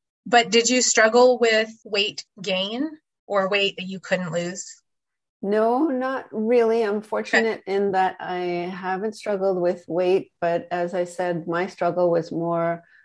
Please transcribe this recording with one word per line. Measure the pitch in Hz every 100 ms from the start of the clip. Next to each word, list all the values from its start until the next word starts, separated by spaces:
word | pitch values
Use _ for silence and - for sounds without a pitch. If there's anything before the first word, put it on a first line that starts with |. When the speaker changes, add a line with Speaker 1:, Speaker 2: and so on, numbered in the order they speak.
| _ _ -
Speaker 1:
but | 240 233
did | 233 233
you | 254
struggle | - - 220 233 254 240
with | 226 220 220 -
weight | 226 202 202 - - -
gain | 196 185 196 240 311 302 _ _ -
or | 202 190
weight | 202 196 190
that | 185
you | 190
couldn't | - 185 175
lose? | 170 175 190 - - _ _ _ _ _ _
Speaker 2:
No, | 196 214 226 247 330
not | 254 262 262 -
really. | 220 214 247 226 226
I'm | 214 208
fortunate | 208 214 220 220 220 202 -
Speaker 1:
Okay. | 196
Speaker 2:
in | 202
that | 190 185 -
I | 175 180 180 175 175
haven't | 185 185 185 214
struggled | 214 214 202 190 180
with | 175 180 -
weight, | 160 180 190 - _
but | 170 170 170
as | 175 175 180
I |
said, | 175 - 180 170 165
my | 170 190
struggle | - 175 170 175
was | 170 160
more | 165 170 170 165 170 - _